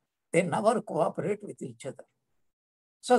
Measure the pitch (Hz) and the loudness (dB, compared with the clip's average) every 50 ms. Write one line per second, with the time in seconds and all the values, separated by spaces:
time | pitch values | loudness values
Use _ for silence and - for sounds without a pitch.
0 | _ _ _ _ _ - - 165 185 160 - - 202 220 247 190 - - - 151 | _ _ _ _ _ 0 2 2 2 2 0 2 2 2 2 2 -2 -4 -2 0
1 | 156 - - 170 - 190 208 202 202 - 135 - 135 127 117 - - 135 - - | 0 0 -2 -4 -4 -4 -4 -6 -8 -16 -14 -12 -14 -14 -14 -12 -12 -14 -14 -14
2 | - _ _ _ _ _ _ _ _ _ _ _ _ _ _ _ _ _ _ _ | -20 _ _ _ _ _ _ _ _ _ _ _ _ _ _ _ _ _ _ _
3 | - - 247 | 2 4 4